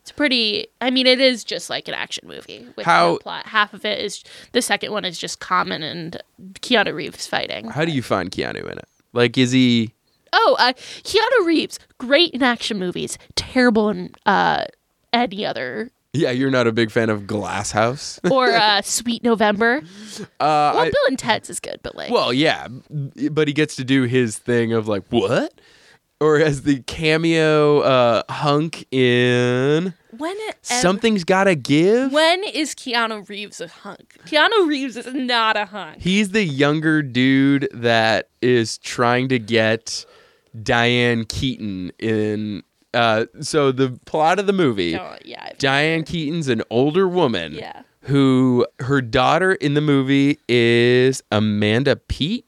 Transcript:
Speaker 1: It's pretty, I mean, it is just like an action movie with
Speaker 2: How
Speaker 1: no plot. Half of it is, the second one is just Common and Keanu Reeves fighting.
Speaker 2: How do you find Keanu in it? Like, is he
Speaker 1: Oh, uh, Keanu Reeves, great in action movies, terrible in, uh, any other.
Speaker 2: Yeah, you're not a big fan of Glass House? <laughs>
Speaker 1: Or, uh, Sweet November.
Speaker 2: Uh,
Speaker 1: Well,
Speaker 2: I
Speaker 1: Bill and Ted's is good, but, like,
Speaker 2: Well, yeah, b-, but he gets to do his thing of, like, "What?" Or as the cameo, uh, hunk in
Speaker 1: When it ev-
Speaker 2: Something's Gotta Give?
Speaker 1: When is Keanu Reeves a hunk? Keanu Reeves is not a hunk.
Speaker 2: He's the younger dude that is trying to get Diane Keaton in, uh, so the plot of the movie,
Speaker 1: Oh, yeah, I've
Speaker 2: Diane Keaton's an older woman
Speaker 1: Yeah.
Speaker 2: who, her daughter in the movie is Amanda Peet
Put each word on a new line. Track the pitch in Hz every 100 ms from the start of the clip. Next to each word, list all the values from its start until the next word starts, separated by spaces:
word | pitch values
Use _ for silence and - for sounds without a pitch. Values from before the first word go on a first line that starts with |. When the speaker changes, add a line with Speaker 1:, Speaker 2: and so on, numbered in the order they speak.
Speaker 1:
It's | -
pretty, | - 294 247 220 208 - -
I | 247
mean, | 262 254
it | 254
is | 262 240
just | - 165 -
like | 127 -
an |
action | - - - -
movie | 71 - 92 240 -
with | 196
Speaker 2:
How | 170 170
Speaker 1:
no | 165
plot. | 202 170 -
Half | 214 208
of | 196 214
it | 208
is, | 208 - - - -
the | -
second | - 202 -
one | 208 185
is | 175
just | 170 -
Common | - 180 185 180
and | 156 160 160 - - - 185 190
Keanu | - 233 180
Reeves | 147 143 - -
fighting. | - - 80 107
Speaker 2:
How | 139 165
do |
you | 139
find | - 104 90
Keanu | - 64 52 50
in | 50
it? | - _ _
Like, | 120 120 123
is | 123
he | 131 127 117 113 - _ _ _
Speaker 1:
Oh, | 370 453 -
uh, | 247 254 - -
Keanu | - 427 453 523 339
Reeves, | 302 208 - _ -
great | 240 285 349
in | 247
action | 262 233 - 208
movies, | 180 165 156 - - -
terrible | - 254 247 220 214
in, | 180 180 - -
uh, | 185 170 156 - - _ _ _
any | 233 247 196 202
other. | 113 127 123 233 _ _
Speaker 2:
Yeah, | 131 143
you're | 127 135
not | 131 117
a |
big | 110 113
fan | 120 113
of | 107 98
Glass | 104 90 95 104
House? | 107 117 143 - -
<laughs> | -
Speaker 1:
Or, | 262 247
uh, | 233 214 202
Sweet | - - 233 233 240
November. | 220 220 190 233 277 311 196 214 214
Speaker 2:
Uh, | 202 -
Speaker 1:
Well, | 147 151 147 427
Speaker 2:
I | 480
Speaker 1:
Bill | 539 523
and | 262
Ted's | - 208 -
is | -
good, | - 50
but, | - -
like, | -
Speaker 2:
Well, | 233 120
yeah, | 127 156 87 76
b-, | 127 - 147 139 - 147
but | 156 151
he |
gets | 147 151 -
to |
do | 127 135
his | 120 127 120 -
thing | - 120 117
of, | 113 107
like, | 101 -
"What?" | 117 98 147 196 - _ _ _ _ _ -
Or | 156 151
as | 156 139
the | 123 139
cameo, | - - 156 160 165 160 156 151 147 147
uh, | - 131 120 110 -
hunk | 131 147 147 160 - -
in | 131 127 120 123 123 123 123 135 156 185 165 _ 226
Speaker 1:
When | 320 403
it | 427 - -
ev- | 247
Speaker 2:
Something's | 254 196 233 208 165
Gotta | 190 196 165
Give? | 117 147 180 233 269
Speaker 1:
When | 294 320 370 403
is | 247 302 -
Keanu | 262 233 226 214 190
Reeves | 202 208 -
a | 165
hunk? | - 202 - _ _ -
Keanu | 302 349 440 330
Reeves | 285 269 240
is | 247
not | 262 254 240 220 214
a | 202
hunk. | 196 160 -
Speaker 2:
He's | 175 196 208
the | 214
younger | 185 135 143 156 156 156
dude | 143 120 127 135 139 139 139
that | 120 117 117 110 101 - _
is | 123 123 113 -
trying | - - 120 123 131
to | 127
get | 107 113 110 113 - - - _ _ _ _ 113
Diane | 104 120 120 123 120 117 110
Keaton | - 135 - 107 92 90 -
in, | 110 107 107 104 107 101 - _ _
uh, | 120 117 110 117 -
so | 151 156 139
the | 127 131 123 -
plot | 160 156 190
of | 196
the |
movie, | 196 151 101 87 82
Speaker 1:
Oh, | 78 53
yeah, | - - -
I've | -
Speaker 2:
Diane | 135 139 156 165
Keaton's | 156 131 143 170 139
an | 113 -
older | 117 143 165 190
woman | 180 147 101 80
Speaker 1:
Yeah. | 78 82 - - _
Speaker 2:
who, | - 139 135 127 131 123 - -
her | 127 139
daughter | 120 127 127 156 185
in | 190 147 147
the |
movie | 151 139 135 139 139 147 -
is | 120 117 117 120 123 131 131 -
Amanda | 110 107 104 104 110 139 107
Peet | - - 147 233